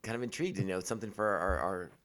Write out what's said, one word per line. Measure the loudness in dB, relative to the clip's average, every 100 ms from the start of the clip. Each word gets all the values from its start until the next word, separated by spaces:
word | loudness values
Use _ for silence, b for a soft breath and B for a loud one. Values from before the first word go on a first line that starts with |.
kind | -4 -2
of |
intrigued, | -2 -2 -2 0
you | 0
know, | 0
something | -2 -4 -4
for | 0 2
our, | 4 4 2
our, | 0 -2 -6 -14